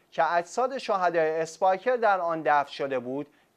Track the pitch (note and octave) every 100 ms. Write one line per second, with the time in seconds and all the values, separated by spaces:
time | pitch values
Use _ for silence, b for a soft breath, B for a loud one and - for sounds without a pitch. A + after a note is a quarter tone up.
0 | b - D#3+ F3 E3+ - B3+ C4 - G3
1 | F3 E3+ D#3 D#3+ D#3+ - F#3+ F#3+ B3 B3
2 | A3 F#3+ E3+ D#3+ D3+ D3 C#3 - C#3 C3
3 | B2 C#3 D3 b b